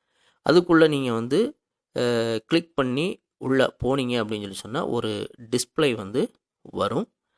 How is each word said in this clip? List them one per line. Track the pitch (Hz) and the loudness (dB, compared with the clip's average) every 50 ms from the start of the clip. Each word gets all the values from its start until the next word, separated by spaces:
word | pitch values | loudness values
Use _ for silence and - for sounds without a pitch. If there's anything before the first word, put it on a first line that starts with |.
| _ _ _ _ _ _ _ _ _ - | _ _ _ _ _ _ _ _ _ 4
அதுக்குள்ள | 156 175 175 175 165 160 160 156 | 4 4 4 6 6 6 6 6
நீங்க | 147 139 131 123 | 4 0 -2 -2
வந்து, | 113 113 117 123 143 185 233 294 - _ _ _ _ _ _ _ _ | -2 -2 -2 0 0 0 0 -2 -4 _ _ _ _ _ _ _ _
அ, | 127 123 120 120 117 113 117 113 110 - | -2 0 0 0 0 0 -2 -2 -4 -2
கிளிக் | _ 160 170 170 - _ | _ 0 0 0 -2 _
பண்ணி | - 131 127 123 139 165 196 233 - _ _ _ | -2 -2 -2 -2 -2 -4 -4 -6 -10 _ _ _
உள்ள | _ 127 127 135 131 123 - - _ - | _ -4 0 2 2 2 2 0 _ -2
போனீங்க | 123 135 139 127 123 123 120 107 | 0 0 0 0 -2 -2 -2 -2
அப்படின்னு | 107 110 104 | -4 -4 -6
சொல்லி | 101 101 95 | -8 -10 -10
சொன்னா, | - - 104 117 160 - | -12 -12 -8 -6 -6 -4
ஒரு | - - 120 113 110 104 101 - - - - | -2 -4 -2 -2 -4 -4 -4 -6 -10 -12 -18
டிஸ்ப்ளே | 117 113 127 123 - - _ - 151 135 117 | -8 -4 -2 -2 -2 -4 _ 0 0 2 0
வந்து | 110 98 98 107 139 214 - - _ _ _ _ _ | -2 -6 -4 -2 -2 -2 -4 -6 _ _ _ _ _
வரும். | _ - - 95 95 101 113 160 233 - _ _ _ _ _ | _ -12 -4 -2 -2 0 0 -2 -4 -6 _ _ _ _ _